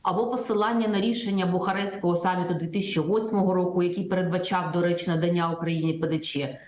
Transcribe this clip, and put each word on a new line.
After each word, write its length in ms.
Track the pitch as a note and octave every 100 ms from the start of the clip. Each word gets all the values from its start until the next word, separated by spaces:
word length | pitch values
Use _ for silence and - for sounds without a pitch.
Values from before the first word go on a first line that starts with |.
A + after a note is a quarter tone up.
або 260 | G3 F3+ A#3+
посилання 600 | B3+ - G#3 G#3+ A#3 A3
на 140 | G3
рішення 440 | A3 A3+ G3+ G3 F3+
Бухарестського 680 | F3+ G3 F#3+ G3+ - F3 E3+
саміту 380 | F#3 F3+ F3
дві 140 | D#3+ E3
тисячі 340 | G3+ F#3+ E3
восьмого 520 | D3+ A3 A3 G#3 F#3
року, 300 | F#3 F3+ F3+
який 200 | F3 F3+
передбачав, 680 | F3 F#3 F3 F#3 - F#3 E3+
до 100 | F3
речі, 280 | F3 E3+ -
надання 420 | D#3+ E3+ F3 E3+
Україні 420 | E3 E3+ E3 D#3+
П 140 | D#3+ D#3+
Д 120 | D#3
Ч, 400 | - C#3+ C#3+ -